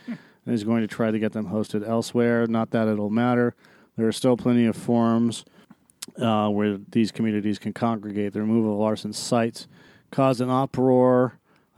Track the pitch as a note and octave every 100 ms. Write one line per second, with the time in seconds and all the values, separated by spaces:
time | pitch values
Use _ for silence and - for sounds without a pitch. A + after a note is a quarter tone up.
0 | - G#3 - _ B2 A#2 G#2 A#2 G#2+ -
1 | A2+ G#2+ G#2+ A2 G#2 G#2+ G#2 G#2+ G#2 A2+
2 | A2 B2 A#2+ A#2 A#2 A2+ A2+ A#2 A2 G#2
3 | G#2 A2 B2 A#2+ A#2+ - _ _ _ -
4 | A2+ - C3 A#2+ B2 A#2+ A#2 - - A#2+
5 | A#2 A2+ A#2 A2+ - _ _ - _ -
6 | - - A#2 G#2+ G#2+ G#2 G#2 G2 G#2 A#2
7 | G#2 - A2+ G#2 G#2+ G2 A2 - A#2 A2+
8 | G#2 G2+ G2+ G#2 G#2+ A2+ A2 G#2 G#2+ G#2+
9 | G#2+ - - A#2+ A2+ - - - - -
10 | - - C3+ A#2+ B2 B2+ C3+ - C3 B2+
11 | B2+ B2+ B2+ - _ _ _